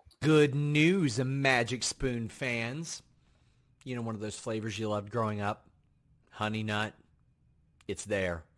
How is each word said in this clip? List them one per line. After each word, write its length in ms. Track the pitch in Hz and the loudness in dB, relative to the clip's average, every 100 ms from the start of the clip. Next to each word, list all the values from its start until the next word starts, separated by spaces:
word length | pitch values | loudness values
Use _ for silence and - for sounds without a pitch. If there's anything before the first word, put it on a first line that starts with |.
| - - | -20 -2
Good 320 | 147 151 147 | 4 6 6
news, 640 | 143 147 147 160 196 147 113 | 2 2 4 4 4 2 2
Magic 640 | 127 139 135 127 113 123 | 0 2 4 4 2 -2
Spoon 460 | - - 135 120 113 | -4 -2 -2 -2 -6
fans. 760 | - 131 117 113 147 165 - - _ _ _ _ _ _ _ | -6 -4 -2 -4 -6 -8 -12 -16 _ _ _ _ _ _ _
You 120 | 135 123 | -8 -6
know, 60 | |
one 120 | 113 | -4
of 60 | 107 | -4
those 180 | 107 - | -6 -6
flavors 400 | 120 110 110 104 | -4 -4 -4 -2
you 100 | 107 | -2
loved 220 | 104 104 | -2 -2
growing 300 | 120 110 104 | -2 0 0
up, 260 | 101 110 _ _ _ _ _ _ _ | -2 -4 _ _ _ _ _ _ _
Honey 320 | - 107 110 | -4 -2 -2
Nut. 300 | 107 104 107 - _ _ _ _ _ _ _ _ - | -2 0 -2 -6 _ _ _ _ _ _ _ _ -8
It's 160 | 95 | -8
there. 380 | 101 101 92 85 - | -2 0 0 -2 -8